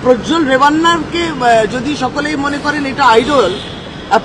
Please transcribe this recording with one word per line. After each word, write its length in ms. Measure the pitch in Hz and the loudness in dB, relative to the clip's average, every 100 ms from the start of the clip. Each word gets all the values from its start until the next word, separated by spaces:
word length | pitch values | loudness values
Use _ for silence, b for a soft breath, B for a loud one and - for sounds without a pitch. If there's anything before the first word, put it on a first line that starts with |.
প্রজ্জ্বল 440 | 247 247 190 330 277 | 2 2 2 0 2
রেবান্নাকে, 760 | 262 285 311 339 339 302 339 | 4 4 4 2 0 -2 -4
আহ, 420 | 339 277 247 226 214 | -4 0 2 4 2
যদি 300 | 254 254 294 | -2 -4 -4
সকলেই 400 | 247 285 294 302 | -4 -4 -4 -4
মনে 220 | 277 285 | -4 -4
করেন 220 | 294 294 277 | -4 -4 -4
এটা 200 | 254 262 | 0 2
আইডল, 460 | 226 247 277 185 190 - - - - - | 4 2 2 2 -2 -8 -14 -14 -14 -2
আর 100 | - | -2